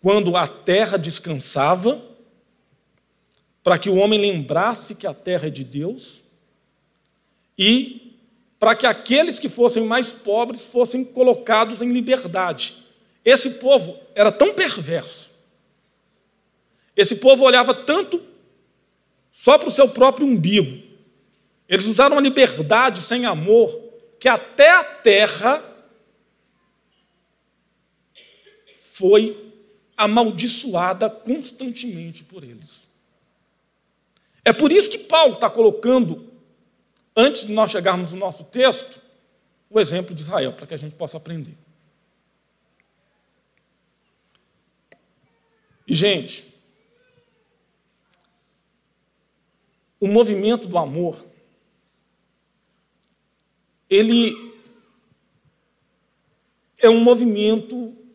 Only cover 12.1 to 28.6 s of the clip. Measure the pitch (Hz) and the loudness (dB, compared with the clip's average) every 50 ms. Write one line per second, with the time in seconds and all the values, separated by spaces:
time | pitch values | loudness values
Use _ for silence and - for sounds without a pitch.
12.1 | 254 254 254 - 170 190 185 180 160 131 - - - - _ _ _ _ _ _ | -4 -4 -4 -8 -6 -4 -4 -4 -6 -8 -10 -12 -12 -18 _ _ _ _ _ _
13.1 | _ _ _ 226 262 269 - 269 - - - 254 277 254 170 160 - - - _ | _ _ _ 2 2 2 2 -6 -10 -6 0 2 2 2 2 -4 -16 -18 -20 _
14.1 | _ 202 208 214 - - - 403 415 - 381 302 - 214 160 135 165 160 - - | _ 2 2 2 4 2 2 2 2 -2 -4 -4 -4 -8 -8 -8 -8 -8 -8 -10
15.1 | - - - - _ _ _ _ _ _ _ _ _ _ _ _ _ _ _ _ | -20 -20 -20 -20 _ _ _ _ _ _ _ _ _ _ _ _ _ _ _ _
16.1 | _ _ _ _ _ _ _ _ _ _ _ _ _ _ _ _ _ - 202 190 | _ _ _ _ _ _ _ _ _ _ _ _ _ _ _ _ _ 0 0 0
17.1 | 240 - - 254 269 247 269 262 247 254 247 254 254 - - - 294 359 381 - | 0 2 6 6 6 8 6 4 6 4 4 2 -2 -4 -2 -2 -2 -2 -2 -4
18.1 | 359 339 - - _ _ _ _ _ _ _ _ _ _ _ _ _ _ _ _ | -6 -8 -8 -10 _ _ _ _ _ _ _ _ _ _ _ _ _ _ _ _
19.1 | _ _ _ _ _ - - 240 277 302 - - 226 - 277 254 262 233 254 269 | _ _ _ _ _ -2 2 4 4 4 4 0 2 2 2 2 4 4 4 4
20.1 | 262 269 302 277 254 202 156 175 202 208 175 131 127 - - _ - _ _ _ | 4 2 0 0 0 0 0 0 0 0 0 0 -6 -16 -20 _ -20 _ _ _
21.1 | _ _ _ _ _ _ _ _ _ _ _ _ 180 190 190 214 220 - 269 277 | _ _ _ _ _ _ _ _ _ _ _ _ -2 -2 0 -2 2 4 4 4
22.1 | 277 285 277 277 269 277 262 240 - 147 156 147 214 226 254 262 214 180 - - | 4 2 0 0 4 4 2 2 2 -4 -2 0 2 2 2 0 -2 -4 -8 -6
23.1 | 233 247 247 233 185 156 156 185 214 233 226 - - - - - - - _ _ | -6 -4 -4 -4 -4 -4 0 2 4 4 4 2 -2 -12 -18 -20 -20 -20 _ _
24.1 | _ _ - 254 247 208 - - - - 277 311 349 370 311 - - - - 233 | _ _ 0 0 0 0 -2 -10 2 6 6 8 8 6 4 0 -12 0 2 4
25.1 | 202 202 214 208 - 160 190 240 277 311 - - - - _ _ _ _ _ _ | 4 4 4 0 -2 -4 -2 -2 -2 -2 -4 -14 -20 -20 _ _ _ _ _ _
26.1 | _ _ _ _ _ _ _ _ _ _ _ _ _ _ _ _ _ _ _ _ | _ _ _ _ _ _ _ _ _ _ _ _ _ _ _ _ _ _ _ _
27.1 | _ _ _ _ _ _ _ _ _ _ _ _ _ _ _ _ _ _ _ _ | _ _ _ _ _ _ _ _ _ _ _ _ _ _ _ _ _ _ _ _
28.1 | _ - _ _ _ _ _ _ _ _ | _ -20 _ _ _ _ _ _ _ _